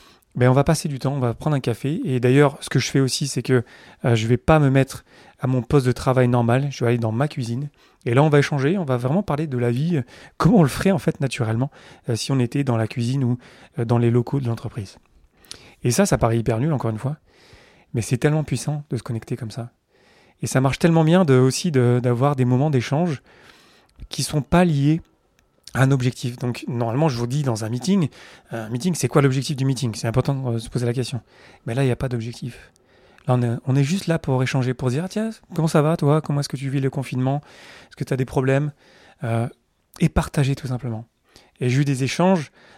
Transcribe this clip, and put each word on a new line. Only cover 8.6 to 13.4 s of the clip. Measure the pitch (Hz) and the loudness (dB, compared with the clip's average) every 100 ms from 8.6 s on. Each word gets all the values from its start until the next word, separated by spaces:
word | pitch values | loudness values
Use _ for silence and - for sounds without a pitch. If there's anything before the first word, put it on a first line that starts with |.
| 135 196 | 0 0
on | |
va | 151 127 | -2 -2
vraiment | 127 170 | 0 -2
parler | 208 143 160 | -2 -4 -2
de | 127 | -2
la | 120 | 0
vie, | 120 160 170 | 0 0 -2
euh, | - - - _ | -4 -12 -20 _
comment | 156 233 | 4 6
on | |
le | 147 | 4
ferait | - 190 | 2 0
en | 180 | 0
fait | - - | -2 -2
naturellement, | 135 - 113 113 135 - - - - | -4 -2 -2 -2 -4 -8 -20 -14 -6
euh, | 113 | -4
si | - | -2
on | 135 | 0
était | 120 143 | 0 -2
dans | 135 117 | -2 0
la | 110 | -2
cuisine | - 117 139 | -2 -2 0
ou, | 123 123 | 0 -2